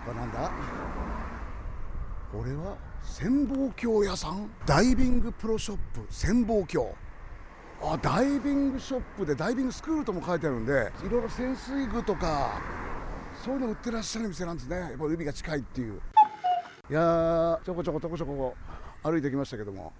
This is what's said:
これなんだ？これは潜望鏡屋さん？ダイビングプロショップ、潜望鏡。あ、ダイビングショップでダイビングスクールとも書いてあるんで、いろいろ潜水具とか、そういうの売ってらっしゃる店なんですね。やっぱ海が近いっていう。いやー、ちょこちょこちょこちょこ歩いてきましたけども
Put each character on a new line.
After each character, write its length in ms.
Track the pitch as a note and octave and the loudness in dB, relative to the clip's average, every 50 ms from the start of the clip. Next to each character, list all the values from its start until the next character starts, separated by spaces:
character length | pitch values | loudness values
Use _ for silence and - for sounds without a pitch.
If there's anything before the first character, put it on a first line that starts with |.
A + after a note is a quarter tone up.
| - | -8
こ 80 | A#2 | -8
れ 60 | A#2 A#2 | -6 -6
な 60 | A#2+ | -4
ん 60 | A#2 | -4
だ？ 180 | G#2+ A2+ D3 C#3+ - - D3 - - - - - - - - - - - - - - - - - - - - - - - - - - - - - - - - - | -2 -2 -2 -2 -2 -4 -4 -6 -6 -6 -6 -6 -4 -4 -4 -4 -4 -4 -4 -6 -8 -8 -8 -8 -8 -8 -6 -6 -6 -4 -4 -4 -4 -4 -4 -4 -6 -6 -6 -6
こ 120 | - G#2+ A#2 | -6 -4 -4
れ 80 | B2 | -4
は 240 | C3+ D3 E3 G3 G3 - - - - - | -4 -4 -4 -6 -8 -8 -10 -10 -10 -8
潜 440 | - - - - - G3+ C4 C#4+ C#4+ | -8 -8 -6 -2 0 2 4 4 4
望 240 | A3 C4+ C4+ C#4 B3+ | 2 2 0 0 -2
鏡 360 | - - - A#3 A3 G#3 G3+ | -2 -2 0 2 4 4 4
屋 100 | G3 F#3 | 4 2
さ 160 | - - D3+ | 0 -2 -2
ん？ 180 | F3 G3+ G#3 G#3+ - - - | -4 -4 -6 -8 -10 -4 2
ダ 160 | - C#3 C#3+ | 6 6 8
イ 120 | A3 B3+ C4 | 8 8 8
ビ 100 | - C4 | 8 8
ン 160 | B3 B3 B3 | 8 8 6
グ 120 | G#3+ A#3 | 6 4
プ 160 | - - - A3 | 2 -2 0 0
ロ 80 | A3 | 0
シ 140 | G#3 - - | 0 0 -2
ョ 40 | G3+ | -2
ッ 40 | - - - - | -2 -2 -2 -2
プ、 120 | - G#2+ - | -6 -4 -4
潜 340 | - - - D#3 G#3+ B3 A#3 | -4 0 2 4 6 6 4
望 220 | G3+ A#3 G#3 F3+ | 4 4 2 2
鏡。 240 | - - D3 A#2 G2 - - - - - - - - - - - - - - - - - - | 2 0 0 0 0 -4 -10 -12 -14 -12 -12 -12 -12 -12 -14 -14 -16 -16 -16 -18 -16 -12 -6
あ、 160 | - - D#3+ - | -2 -2 0 2
ダ 220 | - C#3 C3 F#3 | 4 4 6 6
イ 160 | B3+ C#4+ C#4+ C#4 | 6 4 4 2
ビ 100 | - C#4+ | 2 2
ン 220 | C#4 C#4 C#4 C4+ | 4 4 4 4
グ 80 | C4 B3+ | 2 0
シ 120 | - - | -4 -2
ョ 60 | C4+ B3+ | -4 -4
ッ 20 | - - - | -4 -6 -4
プ 80 | - F#3+ | -2 0
で 100 | D3 C#3+ | 0 2
ダ 160 | B2+ D#3 G#3 | 2 2 0
イ 40 | B3+ | 2
ビ 80 | B3 | 2
ン 40 | C4 | 0
グ 60 | B3+ | 0
ス 100 | G3+ - | -2 -4
ク 80 | - - | -2 0
ー 80 | D#4+ D4+ | 0 0
ル 40 | C4+ | 0
と 80 | A#3 | 0
も 120 | F#3 A#3+ - | -2 -2 0
書 120 | E3 F3 | 0 0
い 40 | E3 | 2
て 60 | - | 2
あ 40 | D3+ | 0
る 100 | C3 A#2 | 0 2
ん 60 | A2 | 2
で、 260 | A#2 C#3+ C3 A2 F#2 - - | 2 4 2 2 2 -4 -6
い 60 | E3 G3 | -4 0
ろ 120 | A3 A#3+ | 0 0
い 20 | |
ろ 60 | A3+ A3+ | 0 0
潜 260 | - - B3 B3+ C4 | -4 -2 -2 -2 -2
水 300 | C4 - A#3+ C4+ C#4 C4+ | -4 -6 -4 -2 -2 -2
具 160 | A3+ G#3 A#3+ | 0 -2 -2
と 120 | A#3 - - | 0 0 0
か、 460 | C#3+ F#3 E3 D3+ C#3 C3+ A#2 G#2 G2+ - - - - - - - - - - - - - - - - | 0 2 0 2 2 0 0 -2 -4 -6 -6 -8 -8 -6 -6 -6 -6 -6 -8 -8 -8 -10 -12 -14 -10
そ 100 | - A3+ | -6 -4
う 20 | C4+ | -2
い 20 | |
う 40 | C#4 | -2
の 60 | B3+ A3+ | 0 -2
売 40 | |
っ 20 | G#3 | -2
て 140 | - - A#3+ | -4 -4 -4
ら 100 | A3+ A3+ | -4 -2
っ 20 | |
し 160 | G#3 - - A3 | -4 -4 -4 -2
ゃ 40 | |
る 60 | A3+ G#3 | -4 -4
店 160 | D#3+ C#3+ F3+ | -4 -4 -4
な 80 | E3+ | -4
ん 40 | F3 | -4
で 60 | D#3 | -6
す 60 | A#2+ B2 | -4 -4
ね。 80 | - | -4
や 120 | - - D#3+ | -4 -4 -6
っ 20 | |
ぱ 120 | D3 D3 D#3 | -4 -4 -2
海 180 | D3 D#3+ E3 E3 | 0 0 0 -2
が 80 | C#3+ | -4
近 240 | C#3 - - E3 D#3 | -4 -4 -4 -4 -4
い 20 | D3 | -4
っ 20 | |
て 180 | A2+ - - C3 | -4 -4 -6 -4
い 100 | B2 A2 | -4 -4
う。 120 | G2 F#2 - - - G#5+ G#5+ G#5+ G#5+ - - F5+ F5+ F5 F5 - - - - - | -6 -6 -8 4 6 6 6 6 2 -2 0 2 2 2 -2 -6 -16 -18 -8 -2
い 40 | |
や 80 | C#3 D#3 | 2 4
ー、 640 | E3+ E3 E3 E3 E3 E3 E3+ E3 E3 E3+ E3 D#3+ - | 4 6 4 4 4 4 4 4 4 4 2 0 -2
ち 60 | F#3 | -6
ょ 40 | F3+ | -4
こ 80 | E3+ | -2
ち 60 | D#3 E3+ | -2 -2
ょ 40 | |
こ 80 | D3 D#3 | -2 -2
ち 40 | E3+ | -4
ょ 60 | E3 | -4
こ 60 | E3 | -4
ち 60 | D3+ | -4
ょ 40 | D#3+ | -4
こ 280 | C3+ C#3+ C#3 C3 B2+ B2 - - - - - - - - - | -4 -2 -2 -2 -4 -4 -8 -12 -12 -12 -12 -12 -14 -14 -4
歩 160 | - D3+ E3 E3 | -2 0 2 2
い 20 | |
て 80 | C3+ C#3+ | 2 0
き 60 | B2+ | 0
ま 100 | C#3 C3+ | 0 -2
し 60 | - | -2
た 60 | C3+ | -4
け 80 | G#2 G#2+ | -8 -8
ど 80 | G2+ | -8
も 200 | G2 F#2+ F2+ D#2 - | -8 -10 -12 -12 -14